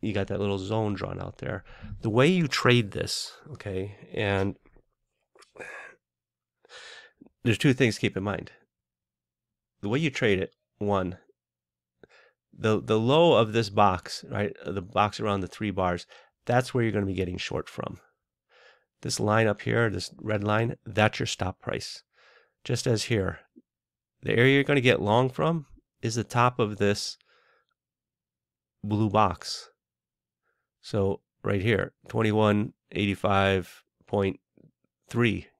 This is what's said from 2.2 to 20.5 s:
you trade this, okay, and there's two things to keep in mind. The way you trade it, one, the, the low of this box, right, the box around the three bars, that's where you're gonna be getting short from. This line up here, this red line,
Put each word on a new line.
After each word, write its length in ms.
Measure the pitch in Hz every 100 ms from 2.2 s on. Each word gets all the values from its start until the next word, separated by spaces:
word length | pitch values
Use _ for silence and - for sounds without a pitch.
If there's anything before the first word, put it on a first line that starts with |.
| 139
you 200 | 185 156
trade 440 | - 127 123 104
this, 420 | - 95 - - - -
okay, 440 | 131 - 95 98 101 -
and 440 | - 104 98 98 - _ _ _ _ _ _ _ _ - - - - - - _ _ _ _ _ _ _ - - - - _ - _
there's 160 | 120 110
two 140 | 151
things 220 | 127 127
to 60 | 104
keep 140 | 110 95
in 40 |
mind. 300 | 98 98 - - _ _ _ _ _ _ _ _ _ _ _ _
The 80 | 101
way 100 | 123
you 120 | 160
trade 280 | 131 120 95
it, 160 | 92 _ _ _
one, 420 | 104 101 92 90 _ _ _ _ _ _ _ _ - _ _ _ _ -
the, 240 | 113 107
the 180 | 120 110
low 360 | 113 147 170
of 200 | 120 110
this 160 | 110 107
box, 540 | 101 101 92 - - -
right, 240 | 104 101 -
the 180 | - 98
box 360 | 87 95 104 -
around 220 | 110 101
the 80 | 90
three 220 | - 107
bars, 360 | 98 92 87 - - _ _
that's 300 | - 123 127
where 100 | 127
you're 80 | 117
gonna 140 | 104 101
be 80 |
getting 240 | 92 90 90
short 300 | - - -
from. 300 | - - - _ _ _ _ _ _ _ _ _ _
This 180 | - -
line 280 | 107 107 110
up 160 | 104
here, 260 | - 113 117
this 240 | 98 - -
red 240 | - 107
line, 320 | 104